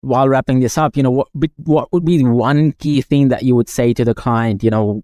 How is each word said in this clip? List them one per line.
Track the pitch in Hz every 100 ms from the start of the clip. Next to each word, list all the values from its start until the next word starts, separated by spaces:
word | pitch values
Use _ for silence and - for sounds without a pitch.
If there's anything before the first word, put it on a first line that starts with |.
while | 131 127 135
wrapping | 135 - 131
this | 123 -
up, | 156 147
you |
know, | 131
what, | 127 135 143 156 -
what | 156 151 127
would | 180
be | 170 175
one | 123 120 120 147 156
key | - 147 143
thing | - 143 135
that | 123
you | 131 123
would | 117
say | - 120
to | 120
the | 117
client, | 110 127 117 113 101
you | 113
know, | 110 104 104